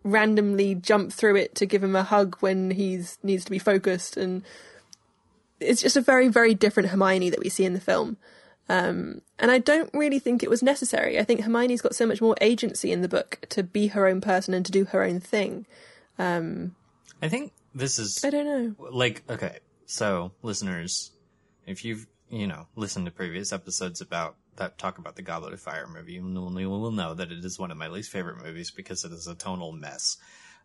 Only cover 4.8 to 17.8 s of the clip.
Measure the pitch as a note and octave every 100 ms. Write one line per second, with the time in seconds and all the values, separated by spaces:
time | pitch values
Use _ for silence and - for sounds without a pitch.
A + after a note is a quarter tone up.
4.8 | _ - _ _ _ _ _ - - A#3+
5.8 | C4+ C#4+ B3 C4 B3+ A#3 A3+ G#3 G#3 G#3+
6.8 | F#3+ F#3+ F#3+ F#3+ F3+ - - - F#3+ F#3
7.8 | - F#3 - A3 _ - _ _ - F#3
8.8 | F3 F3+ - - _ - A#3 B3+ B3 D#4
9.8 | E4 C#4+ D4 C#4 A#3+ A#3+ - A#3 B3+ C#4+
10.8 | B3 - - - G#3+ A3+ A3 A#3 B3 B3
11.8 | - - A#3 G#3 A3+ - G#3+ A#3+ A3 -
12.8 | G3 F3+ F3+ F#3 - - - - F3+ G#3
13.8 | G#3 G3+ F#3+ F#3 G3+ F#3 F#3+ F#3 F3+ F#3+
14.8 | G3 F#3+ F#3+ F3+ - G#3+ F#3+ G3 - -
15.8 | - - _ - F#3 F3 E3 - F3+ -
16.8 | _ _ _ - D#3 A#3+ D4 _ _ C3+